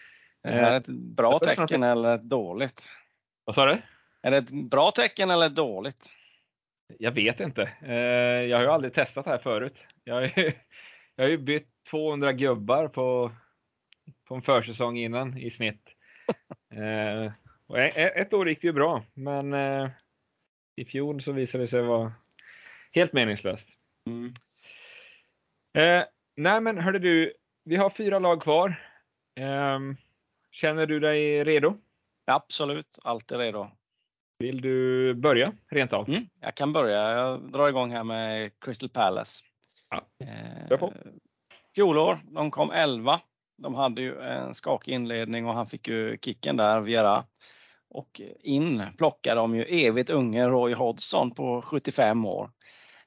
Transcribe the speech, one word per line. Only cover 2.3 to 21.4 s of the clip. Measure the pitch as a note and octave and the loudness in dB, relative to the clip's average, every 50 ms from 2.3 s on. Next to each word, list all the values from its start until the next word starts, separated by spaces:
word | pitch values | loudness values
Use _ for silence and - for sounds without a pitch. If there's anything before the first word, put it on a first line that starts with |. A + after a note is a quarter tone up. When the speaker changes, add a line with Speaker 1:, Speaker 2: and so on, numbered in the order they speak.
| C3+ B2 G#2 F2 F2+ A2 C#3 C3+ - - - - - - _ _ _ _ _ _ _ _ - | -2 -2 -2 -4 -4 -4 -6 -6 -8 -12 -20 -20 -20 -20 _ _ _ _ _ _ _ _ -10
Speaker 2:
Vad | - G#2 | -4 2
sa | C#3+ C#3 | 4 4
du? | C#3 E3 A#3 - - _ _ _ _ _ _ - | 4 4 2 -2 -10 _ _ _ _ _ _ 0
Speaker 1:
Är | B2 | 2
det | C3+ | 2
ett | C#3 A#2+ A#2 C3 C#3+ C#3 A#2 | 2 2 0 -6 -10 -6 0
bra | C3 C#3 D#3 G3 | 2 4 4 4
tecken | - A#3+ A#3+ G#3+ - - F#3+ F#3 | 4 2 0 0 0 -2 0 2
eller | F3+ E3+ E3 | 4 4 2
ett | D#3 C#3 | 2 2
dåligt? | D#3+ D3+ B2 G2+ F#2 G#2+ C#3 - _ - - - _ _ _ _ _ _ _ _ _ _ _ _ _ _ - - - | 0 -2 -2 -2 -6 -8 -10 -12 _ -20 -20 -20 _ _ _ _ _ _ _ _ _ _ _ _ _ _ -20 -12 -4
Speaker 2:
Jag | A2 A#2+ B2+ | -4 -2 0
vet | A2+ G2+ A2 A2+ - | 0 0 0 0 -2
inte. | G3 D3+ - - G2 - - - D3+ | -4 -6 -4 -4 -4 -4 -6 -14 -10
Eh, | C3+ A#2+ A#2+ A#2+ B2 B2 B2 B2 B2 B2 B2 B2 A#2+ | -6 -4 -2 0 0 2 2 2 2 0 0 0 2
jag | A#2+ | 2
har | A#2+ B2 | 4 4
ju | C3+ | 4
aldrig | D#3+ D#3+ C3+ B2+ - | 4 2 0 0 0
testat | D#3 C3 - - C3+ C#3 | 0 -2 -2 -2 -8 -6
här | - C#3+ - | -4 -4 -4
förut. | - C3 A2+ G#2+ B2+ C3+ - _ - _ _ _ - | -2 -2 -2 -2 -4 -6 -10 _ -20 _ _ _ -10
Jag | B2 A#2+ | -6 -4
har | B2 C3 | -2 -2
ju, | B2+ - F#3+ F3 D#3 - - _ _ _ - - | -2 0 0 0 0 0 -4 _ _ _ -20 -20
<laughs> | - - - _ _ _ | -20 -20 -20 _ _ _
jag | - C3 | 0 0
har | C#3+ | 2
ju | E3 D3+ | 2 0
bytt | C3 C3+ D3 D3+ - _ _ _ _ - | -2 -2 -4 -4 -4 _ _ _ _ -8
tvåhundra | - D#3 D#3 D#3 D3 C#3+ C#3+ C#3 C3 | -6 -4 -2 -2 -2 0 0 0 0
gubbar | B2+ C#3 C3+ B2 A2 G#2 G#2+ B2+ D3 D#3+ C#3+ | 2 2 0 0 0 0 0 2 2 0 -2
på, | - C3+ B2+ B2+ B2+ B2 B2 A#2 A2+ - _ _ _ _ _ _ _ _ _ _ - _ _ - - _ _ | -2 -2 -2 0 0 0 -2 -4 -6 -10 _ _ _ _ _ _ _ _ _ _ -20 _ _ -20 -20 _ _
på | - C3 | -12 -12
en | C3 - | -6 0
försäsong | - C3+ A#2 G#2 A2+ A2+ A#2+ B2 A#2+ A#2+ A#2+ | 2 2 2 2 -2 -6 -4 -4 -4 -4 -4
innan | A#2 A2+ A#2 B2 C3+ B2+ C3 B2+ | -6 -4 -4 -4 -6 -6 -8 -10
i | B2+ A#2 | -10 -10
snitt. | - - A2+ G#2+ G#2 - _ | -8 -6 -6 -6 -6 -6 _
Speaker 1:
<laughs> | _ _ _ _ _ - - - - - - _ - - _ _ _ | _ _ _ _ _ -20 -12 -6 -6 -6 -6 _ -20 -20 _ _ _
Speaker 2:
Eh, | A2+ G#2+ G#2+ A2 A2 G#2+ G#2+ G#2 G#2 A2 A2 G#2+ G#2+ - _ _ _ _ _ | -12 -10 -6 -4 -2 -2 -2 -2 -2 -4 -6 -6 -8 -12 _ _ _ _ _
och | - - A#2+ | -6 -2 0
e-, | C3+ D#3 - | 0 0 2
e-, | D#3 D#3+ F#3+ - F3 | 2 0 0 0 -2
ett | G3+ - A3 | -2 0 0
år | G3+ F#3 E3 | 0 0 0
gick | D#3 - | -2 -2
det | - | -2
ju | F3 D#3 | -2 2
bra, | C#3 C#3+ E3 D#3+ A#2 A2 _ - | 2 2 2 2 -2 -6 _ -16
men, | C3+ C3+ C#3+ C#3+ C#3 C#3 C#3+ C#3 | -12 -8 -6 -6 -4 -4 -4 -2
eh, | C#3 C#3 C3+ C#3 C3+ C3+ C3 B2+ _ _ _ _ _ _ _ _ _ _ _ _ _ _ _ - | -2 -2 -2 -2 -2 -4 -6 -8 _ _ _ _ _ _ _ _ _ _ _ _ _ _ _ -16
i | - B2+ | -14 -12
fjol | - - C3+ C#3+ D3 D3 C#3 C3 | -8 -6 -4 -4 -4 -6 -6 -6
så | D3 C#3 | -6 -4
visade | C3+ | -4